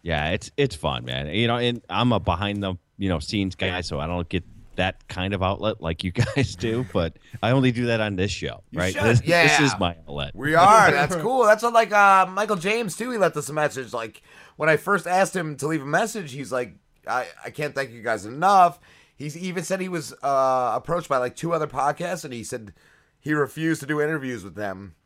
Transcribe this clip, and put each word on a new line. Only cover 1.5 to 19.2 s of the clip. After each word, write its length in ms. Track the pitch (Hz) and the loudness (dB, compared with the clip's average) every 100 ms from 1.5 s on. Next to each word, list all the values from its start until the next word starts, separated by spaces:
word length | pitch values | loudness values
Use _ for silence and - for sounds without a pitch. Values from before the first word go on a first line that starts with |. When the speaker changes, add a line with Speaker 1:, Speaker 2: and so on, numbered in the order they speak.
| 120 | 2
Speaker 1:
and 240 | 120 120 - | 0 -4 -4
I'm 220 | 92 123 | 0 2
a 80 | 107 | 2
behind 420 | 92 85 101 101 | 0 -2 -2 -4
the, 140 | 98 90 _ - | -4 -6 _ -6
you 120 | 98 | -2
know, 100 | 82 | -2
scenes 360 | 80 107 95 - | -2 -2 -2 -2
guy, 260 | 95 90 | -4 -4
so 180 | 85 73 | -6 -6
I 80 | 78 | -4
don't 200 | 87 82 | -4 -4
get 160 | 92 - - - - | -6 -6 -20 -14 -4
that 320 | 92 - - | -4 -4 -12
kind 260 | - 95 | -6 -4
of 80 | 101 | -2
outlet 380 | 92 98 107 - | -2 0 -4 -4
like 220 | 82 80 | -6 -4
you 80 | 92 | -6
<laughs> 240 | 117 110 - | -2 -2 0
guys 200 | 127 - | -4 -4
do, 280 | 117 113 127 | -4 -4 -2
but 220 | 101 85 - _ - | -2 -2 -6 _ -4
I 100 | 110 | 0
only 200 | 135 127 | 4 2
do 140 | 117 120 | 0 -2
that 160 | 113 | 0
on 160 | 107 95 | 0 -2
this 120 | 95 | -2
show, 320 | - 69 57 _ | -4 -8 -10 _
Speaker 2:
You 80 | - | -4
Speaker 1:
right? 140 | 90 | -2
Speaker 2:
should. 100 | 90 | 2
Speaker 1:
This, 180 | 113 117 | 4 4
Speaker 2:
Yeah. 200 | - 175 | 4 4
Speaker 1:
this 280 | 160 147 143 | 6 4 2
is 60 | 95 | 2
my 160 | 87 82 - | -2 -4 -10
outlet. 280 | 71 69 95 | -8 -8 -6
Speaker 2:
We 180 | 139 | 0
are. 380 | 160 185 220 190 | 6 8 10 8
That's 240 | 143 147 175 | 4 0 0
Speaker 3:
<laughs> 60 | |
Speaker 2:
cool. 240 | 202 262 220 | 0 4 6
That's 180 | 214 | 6
what, 80 | 233 | 6
like, 200 | 233 226 | 4 4
uh, 320 | 208 202 190 185 | 6 8 6 4
Michael 280 | 190 208 196 | 0 -2 -2
James, 400 | 175 220 220 - | 0 -2 -2 -6
too, 120 | 240 | -6
he 60 | 233 | 0
left 200 | 170 147 | 0 0
us 100 | 139 | -6
a 60 | |
message. 400 | 151 151 135 120 | -2 -2 -4 -8
Like, 280 | 120 113 - _ - - - | -8 -10 -14 _ -20 -20 -2
when 100 | 156 | 2
I 80 | 151 | 2
first 320 | - 202 170 | 2 0 2
asked 260 | 185 196 190 | 2 2 0
him 200 | 156 135 | -6 -6
to 100 | 143 | -4
leave 140 | 160 | -4
a 40 | 139 | 0
message, 480 | 160 220 220 156 | -2 0 -6 -10
he's 180 | 135 131 | -12 -6
like, 240 | 127 120 - _ _ - | -6 -6 -12 _ _ -6
"I, 200 | 120 95 - 120 | -6 -6 -12 -14
I 40 | |
can't 220 | 127 147 | -8 -6
thank 180 | 135 135 | -6 -8
you 100 | 117 | -6
guys 240 | 113 110 104 | -4 -4 -6
enough." 540 | 131 190 202 175 151 _ _ _ | 0 4 6 6 2 _ _ _
He 100 | _ | _